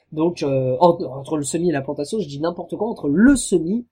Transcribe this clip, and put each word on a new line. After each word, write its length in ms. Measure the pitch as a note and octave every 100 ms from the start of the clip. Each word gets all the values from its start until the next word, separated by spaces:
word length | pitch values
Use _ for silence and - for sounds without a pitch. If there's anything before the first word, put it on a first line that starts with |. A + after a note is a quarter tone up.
| _
Donc, 300 | D3+ E3 F3
euh, 340 | D3 C3+ C3 B2+
en-, 240 | F3 E3+
entre 340 | C#3 C3+ C3+ D#3
le 60 |
semis 260 | C#3 E3 F3
et 40 |
la 80 | C#3+
plantation, 380 | C3 D3 C#3+ A3
je 80 | D3+
dis 120 | C#3+
n'importe 360 | E3 F3 E3+ E3
quoi, 120 | G#3+
entre 220 | A3 D3
le 260 | D#3 B3 C4+
semis 500 | - F3+ D#3+ A3+ -